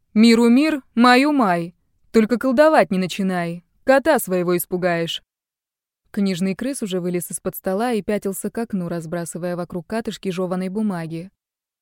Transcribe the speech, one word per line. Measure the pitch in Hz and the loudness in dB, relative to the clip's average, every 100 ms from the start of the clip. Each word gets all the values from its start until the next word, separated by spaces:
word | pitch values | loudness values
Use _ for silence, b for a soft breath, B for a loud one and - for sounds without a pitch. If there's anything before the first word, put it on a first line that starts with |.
| _ | _
Миру | 214 233 226 233 | 4 6 6 6
мир, | 240 311 302 - | 4 2 -2 -4
маю | 226 247 247 285 | 4 6 6 4
май. | 285 208 175 170 - _ _ _ | 2 2 0 -4 -12 _ _ _
Только | 226 220 240 | 2 2 0
колдовать | 262 254 311 302 196 | 0 4 6 6 2
не | 185 | 0
начинай. | 185 - 190 180 170 175 _ _ | -4 -4 -4 -2 -6 -8 _ _
Кота | - 269 320 262 | 2 2 4 0
своего | - 180 175 175 | 0 -2 0 -2
испугаешь». | - 180 175 170 165 - _ _ _ _ _ _ _ _ _ | -2 -2 -2 -2 -4 -8 _ _ _ _ _ _ _ _ _
Книжный | - 196 175 190 | -2 -2 -2 -4
крыс | 185 247 277 | -4 -6 -6
уже | 208 185 | -6 -4
вылез | 175 175 - | -4 -4 -6
из-под | - 185 | -10 -10
стола | - 190 190 247 | -8 -6 -4 -2
и | 226 | -4
пятился | 208 202 196 190 208 | -2 -4 -4 -8 -8
к | - | -8
окну, | 233 190 170 | -6 -6 -6
разбрасывая | 170 165 175 170 175 175 175 | -8 -6 -8 -8 -8 -6 -6
вокруг | 175 185 - | -8 -10 -8
катышки | 226 233 190 190 | -8 -8 -8 -6
жёваной | 180 185 180 185 | -4 -4 -4 -4
бумаги. | 196 214 175 165 165 190 _ _ _ _ _ | -4 -4 -4 -8 -10 -14 _ _ _ _ _